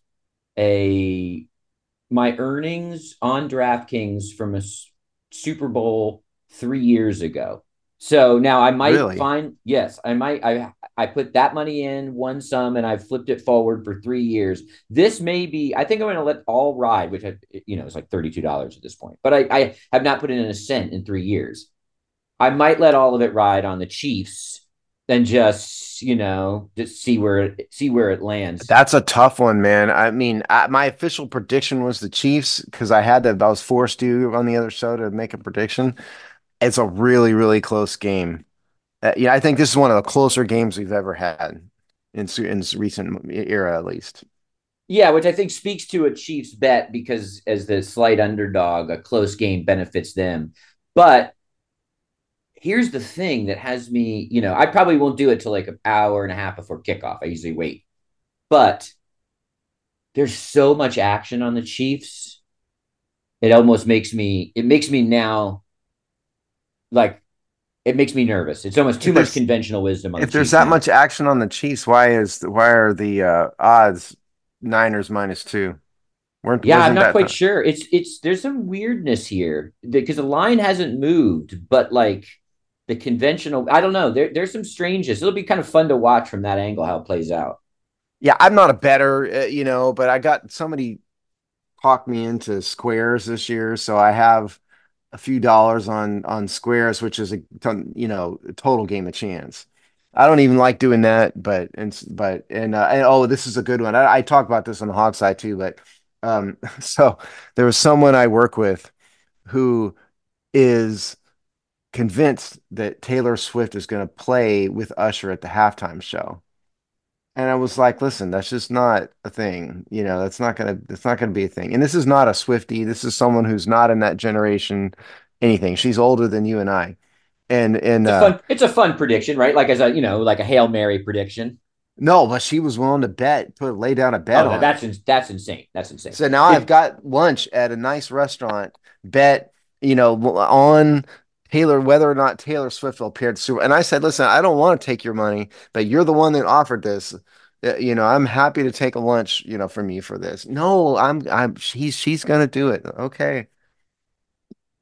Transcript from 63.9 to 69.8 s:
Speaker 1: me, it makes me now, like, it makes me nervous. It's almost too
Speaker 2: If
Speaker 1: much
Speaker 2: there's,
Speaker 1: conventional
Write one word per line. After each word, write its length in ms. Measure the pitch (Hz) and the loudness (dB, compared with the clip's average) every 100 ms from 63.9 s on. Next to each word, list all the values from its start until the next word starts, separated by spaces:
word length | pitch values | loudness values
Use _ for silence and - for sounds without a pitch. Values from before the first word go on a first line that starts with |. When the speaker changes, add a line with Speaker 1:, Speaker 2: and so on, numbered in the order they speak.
| 113 - | -2 -2
Speaker 1:
me, 380 | 113 101 98 87 | -4 -4 -4 -4
it 100 | - | -4
makes 240 | 120 151 147 | 2 2 2
me 140 | 139 | 0
now, 600 | 117 117 110 107 101 98 _ _ _ _ _ _ _ _ _ _ _ _ _ | 0 0 0 -2 -4 -8 _ _ _ _ _ _ _ _ _ _ _ _ _
like, 280 | 117 107 - _ _ _ _ _ _ | 0 0 -2 _ _ _ _ _ _
it 120 | 123 127 | -2 0
makes 180 | 143 | 0
me 100 | 135 | 0
nervous. 400 | 120 98 78 73 | -2 -2 -4 -8
It's 140 | 98 98 | -4 0
almost 240 | 135 117 | 0 0
too 80 | - | 0
Speaker 2:
If 40 | 165 | 2
Speaker 1:
much 80 | |
Speaker 2:
there's, 100 | 147 | 2
Speaker 1:
conventional 480 | 139 120 113 101 104 | 0 -2 -2 -2 -4